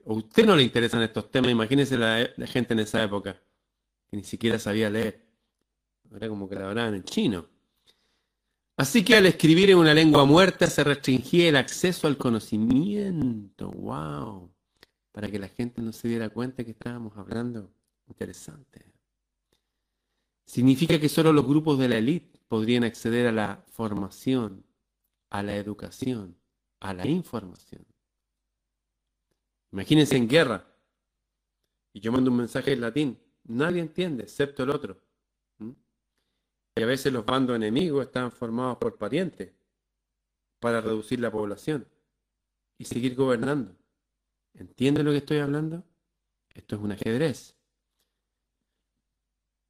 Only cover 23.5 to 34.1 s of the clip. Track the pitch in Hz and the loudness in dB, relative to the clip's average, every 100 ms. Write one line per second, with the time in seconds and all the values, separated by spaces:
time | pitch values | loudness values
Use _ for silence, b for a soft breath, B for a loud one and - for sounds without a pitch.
23.5 | 101 _ - 110 101 98 - - 131 107 | -6 _ -10 -6 -6 -8 -8 -4 -2 -4
24.5 | 95 _ _ _ _ _ _ _ 101 101 | -10 _ _ _ _ _ _ _ -8 -6
25.5 | 101 104 104 98 - 131 120 92 87 _ | -6 -6 -10 -12 -8 -6 -6 -10 -18 _
26.5 | _ _ _ 98 92 101 180 - 113 95 | _ _ _ -12 -6 -2 -2 -4 -10 -12
27.5 | - _ - - _ _ _ _ _ _ | -18 _ -20 -20 _ _ _ _ _ _
28.5 | _ _ _ _ _ _ _ _ _ _ | _ _ _ _ _ _ _ _ _ _
29.5 | _ _ 95 92 151 143 139 113 151 139 | _ _ -12 2 4 4 2 4 2 2
30.5 | 98 - _ _ _ _ _ _ _ _ | -2 -10 _ _ _ _ _ _ _ _
31.5 | _ _ _ _ 101 110 127 127 120 117 | _ _ _ _ -8 -2 2 2 2 -2
32.5 | 135 135 131 117 143 147 110 _ _ - | -4 -2 -2 -2 -2 -4 -6 _ _ -10
33.5 | 117 160 175 160 - 180 | -4 -2 -2 -4 -6 -6